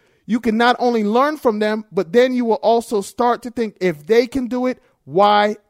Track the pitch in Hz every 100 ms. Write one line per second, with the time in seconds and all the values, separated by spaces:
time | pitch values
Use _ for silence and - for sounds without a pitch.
0 | _ _ - 233 233 220 240 240 247 233
1 | 208 233 285 311 262 214 214 220 214 175
2 | 165 226 254 247 233 208 208 233 - 208
3 | 190 - 240 233 247 247 220 - 185 147
4 | 151 226 247 269 247 247 254 247 _ _
5 | - 160 202 208 208 214